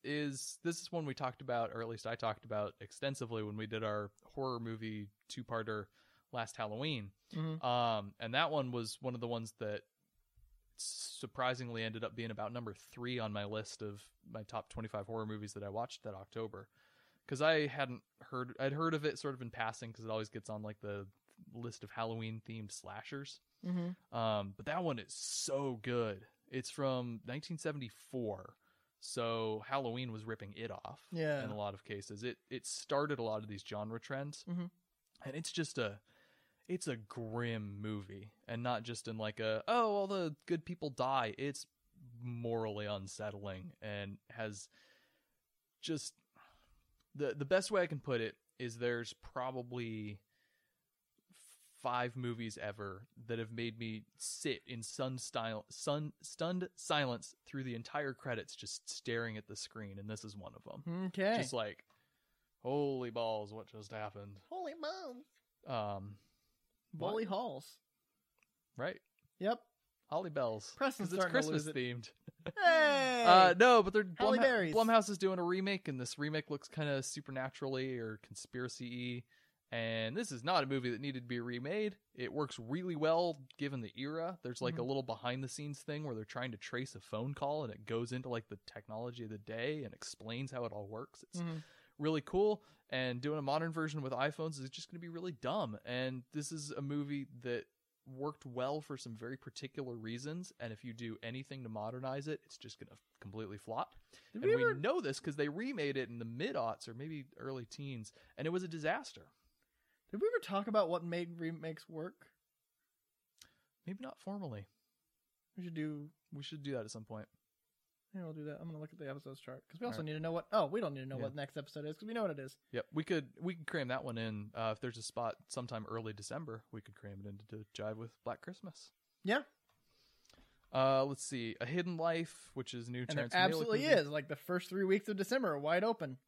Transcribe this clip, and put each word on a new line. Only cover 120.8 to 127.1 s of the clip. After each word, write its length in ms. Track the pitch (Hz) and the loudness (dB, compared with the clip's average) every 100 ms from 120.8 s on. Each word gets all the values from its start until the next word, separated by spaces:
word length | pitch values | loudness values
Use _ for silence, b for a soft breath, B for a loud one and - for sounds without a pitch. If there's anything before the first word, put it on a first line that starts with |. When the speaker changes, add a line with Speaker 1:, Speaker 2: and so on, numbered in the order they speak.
Speaker 2:
don't 120 | 180 | 0
need 60 | 139 | -2
to 60 | 131 | -6
know 100 | 131 | -4
Speaker 1:
Yeah. 60 | |
Speaker 2:
what 100 | 135 | -4
next 220 | 143 139 156 | -2 -6 -6
episode 300 | 143 151 151 | -8 -6 -6
is 80 | 156 | -8
'cause 100 | 220 | -4
we 60 | |
know 80 | 233 | 0
what 80 | 202 | 0
it 80 | 143 | -2
is. 180 | 135 - _ | -8 -12 _
Speaker 1:
Yep, 140 | 123 - | -4 -2
we 120 | 151 | -2
could, 280 | 156 170 127 - | 2 2 0 -4
we 160 | 175 | -4
could 120 | 170 151 | -4 -4
cram 220 | 160 127 | -2 0
that 160 | 131 | 0
one 140 | 131 113 | 0 -2
in. 320 | 113 107 104 | -2 -2 -4
Uh, 160 | 117 113 107 | -2 0 0
if 40 | |
there's 180 | 123 113 | -2 -4
a 40 | |
spot 340 | - - 117 - - | -6 -2 -2 -2 -6
sometime 380 | - 120 113 110 | -6 -4 -6 -4
early 260 | 113 110 | -4 -4
December, 500 | 104 104 135 156 110 - | -6 -6 -6 -6 -8 -10
we 120 | 110 | -12
could 120 | - | -12
cram 260 | 104 101 | -14 -12